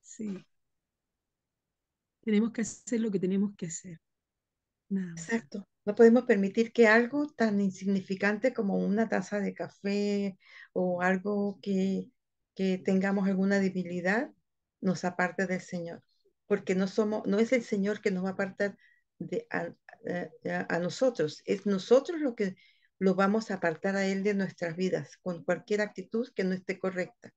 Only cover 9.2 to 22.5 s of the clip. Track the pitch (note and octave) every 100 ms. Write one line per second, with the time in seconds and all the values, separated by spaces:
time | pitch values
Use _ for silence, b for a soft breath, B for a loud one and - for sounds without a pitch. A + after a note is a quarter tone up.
9.2 | F#3 G#3 G3 F#3+ E3+ - G3+ G3+ G3+ G3+
10.2 | G3+ F#3+ B B B - F3+ F3+ F3+ F#3+
11.2 | G3 G#3 G3+ G3+ - F#3+ F#3+ F#3+ F#3 _
12.2 | _ _ _ - F#3+ F#3 F#3+ F#3+ G3 G3
13.2 | G3 F#3+ F#3+ G3+ G3 F#3 F3 F3+ F3 G#3+
14.2 | D4+ - _ _ _ _ F#3+ E3+ F3+ F3+
15.2 | F3+ F3 F#3+ F#3 - F3+ E3+ E3+ _ _
16.2 | _ _ _ G3+ G3 F#3 F#3+ G#3 G#3+ G#3+
17.2 | G#3 G3 A3+ B3+ A#3 G#3 G3 G#3 G#3+ F#3
18.2 | F#3+ F#3 G3 F#3+ G3+ - b b b _
19.2 | D#3+ F3+ - F3 E3+ E3+ - - D3+ F3
20.2 | F3 - F3 F3+ - F3 F3 E3 C4 A#3+
21.2 | D3+ - - G3 G#3 G3 - B3 C4+ E4+
22.2 | D4 A#3 G3+